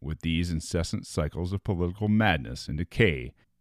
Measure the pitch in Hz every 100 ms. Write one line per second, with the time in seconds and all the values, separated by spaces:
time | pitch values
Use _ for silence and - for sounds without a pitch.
0 | 71 76 82 82 87 82 - 87 82 -
1 | - - 76 - 90 98 - 87 87 92
2 | 104 107 107 80 58 76 - 76 87 -
3 | 110 69 62 - _ _